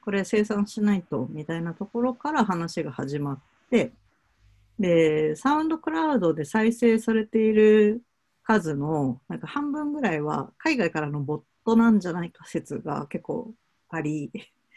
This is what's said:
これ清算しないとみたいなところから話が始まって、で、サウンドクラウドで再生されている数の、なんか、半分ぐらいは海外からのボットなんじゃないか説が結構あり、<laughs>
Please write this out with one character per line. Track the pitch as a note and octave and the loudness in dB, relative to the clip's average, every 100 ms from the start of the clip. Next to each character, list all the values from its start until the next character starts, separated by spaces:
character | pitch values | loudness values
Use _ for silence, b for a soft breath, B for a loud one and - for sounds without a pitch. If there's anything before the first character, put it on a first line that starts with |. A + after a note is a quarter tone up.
こ | - | -6
れ | G3 F#3+ | -4 -2
清 | G#3+ G#3+ | 0 0
算 | G#3 G#3 | -2 -4
し | - | -2
な | G#3 G3 | 0 0
い | |
と | - C#3 B2+ | -2 -6 -6
み | D#3 D3+ | -8 -8
た | E3 | -6
い | |
な | E3+ | -6
と | E3 G3+ | -8 -8
こ | A#3 | -4
ろ | B3 B3 | -4 -4
か | C#4+ | -4
ら | D#4 | -2
話 | G#3 F3 E3 E3+ | 0 -2 -4 -6
が | D3+ | -8
始 | - C3+ D3 | -6 -6 -6
ま | C#3+ | -6
っ | C3+ _ _ - | -8 _ _ -2
て、 | A#3+ C3 - _ _ _ _ _ _ _ - | 0 0 -6 _ _ _ _ _ _ _ -4
で、 | F#3 E3+ D#3+ D#3 D#3 D#3 | 2 4 4 2 0 0
サ | C4+ | 0
ウ | D4+ | 0
ン | D#4+ | 0
ド | D#4+ | -4
ク | D#4+ | -4
ラ | D#4+ D#4 C4+ | -2 0 2
ウ | |
ド | F3 | 2
で | D#3 | 0
再 | D3+ A3 A3 | 0 0 0
生 | A#3 A#3 A3+ | 2 2 2
さ | A3+ | 2
れ | A3 A3 | -2 0
て | A3+ | 2
い | A3 | 4
る | G#3+ G#3+ G#3+ G#3 A3+ - _ _ _ | 6 8 8 6 2 -6 _ _ _
数 | - G#3+ E3 | 0 0 2
の、 | C#3+ D3 D#3 C3+ B2 - | -2 -2 0 0 -4 -8
な | E3+ | -12
ん | |
か、 | D#3 | -8
半 | C#4+ D4 | -6 -4
分 | D4 D4 | -4 -4
ぐ | D4+ | -2
ら | A#3 | -2
い | D#3+ | -2
は | D3+ D3+ C3+ - | -2 -4 -6 -6
海 | D#4+ C#4 | -2 0
外 | E3+ | 0
か | D#3+ | -2
ら | D3+ | -4
の | D3 | -4
ボ | C#3 D3+ | -4 -6
ッ | - _ - | -10 _ 2
ト | A3+ | 4
な | A#3 | 6
ん | G#3 | 4
じ | F3+ | 2
ゃ | |
な | F3 E3+ | -4 -6
い | |
か | - - | -10 -8
説 | E3+ D#3 D3 | -8 -6 -10
が | E3 C#3+ C#3+ | -6 -6 -6
結 | - | -8
構 | - D3+ A3+ A3+ _ _ _ | -8 -10 -10 -16 _ _ _
あ | E3 | -8
り、 | D3+ D3+ C#3+ | -4 -6 -8
<laughs> | G3+ - _ _ | -12 -16 _ _